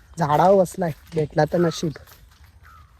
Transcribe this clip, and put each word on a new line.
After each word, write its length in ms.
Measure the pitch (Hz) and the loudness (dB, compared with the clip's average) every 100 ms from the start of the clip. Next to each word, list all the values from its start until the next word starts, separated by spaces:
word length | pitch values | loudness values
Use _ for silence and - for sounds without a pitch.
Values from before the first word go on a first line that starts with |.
| _ - | _ -6
झाडावर 440 | 151 151 175 196 | -2 2 4 4
बसलाय, 300 | 175 - 175 - - 156 | 2 -4 -8 -8 -10 -6
भेटला 280 | 147 151 151 | -4 -2 0
तर 40 | 175 | 0
नशीब. 340 | 170 - 165 - - - - _ - - - - - | -2 -2 -8 -10 -18 -20 -20 _ -20 -20 -20 -20 -20